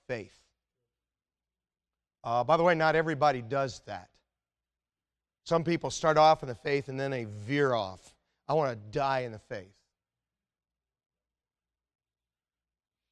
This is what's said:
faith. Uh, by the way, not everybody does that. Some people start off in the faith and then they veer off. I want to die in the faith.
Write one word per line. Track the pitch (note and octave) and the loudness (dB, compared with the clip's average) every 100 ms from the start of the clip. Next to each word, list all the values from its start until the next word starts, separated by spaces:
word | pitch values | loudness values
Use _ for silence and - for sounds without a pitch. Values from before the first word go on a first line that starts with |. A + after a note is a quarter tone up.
| - | -10
faith. | A#2+ F#2 _ _ _ _ _ _ _ _ _ _ _ _ _ _ _ _ _ _ _ | -10 -10 _ _ _ _ _ _ _ _ _ _ _ _ _ _ _ _ _ _ _
Uh, | A#2+ A#2+ | -2 -2
by | A#2 E3 | 2 4
the | |
way, | E3+ | 4
not | E3+ D#3+ | 4 4
everybody | D#3 D#3+ C#3+ D3 C3 | 2 0 2 2 2
does | A2+ C3+ C3+ - - | -4 -4 -4 -6 -14
that. | F#2+ F2+ _ _ _ _ _ _ _ _ _ _ _ _ _ - | -14 -16 _ _ _ _ _ _ _ _ _ _ _ _ _ -2
Some | E3 | -2
people | E3 E3+ C3+ | 0 -2 -4
start | - E3 D3+ | -2 2 6
off | D#3 D#3 | 6 6
in | C3 | 0
the | |
faith | A#2 D3+ C#3+ C#3 | -8 -2 -2 -2
and | C3 | -6
then | C#3 | -4
they | C3 A2 G#2 G#2 | -4 -8 -10 -4
veer | C#3+ C#3 | 0 2
off. | A#2 F#2+ F#2 - _ _ _ - | 0 -4 -10 -20 _ _ _ -2
I | |
want | D3+ C#3 | 0 0
to | A2 G#2 | -4 -8
die | C#3+ C3+ C3+ | -4 -2 -2
in | B2 | -4
the | G#2+ | -10
faith. | - A2 F#2+ _ _ _ _ _ _ _ _ _ _ _ _ _ _ _ _ _ _ _ _ _ _ _ _ _ _ _ _ _ _ _ _ _ _ | -12 -14 -14 _ _ _ _ _ _ _ _ _ _ _ _ _ _ _ _ _ _ _ _ _ _ _ _ _ _ _ _ _ _ _ _ _ _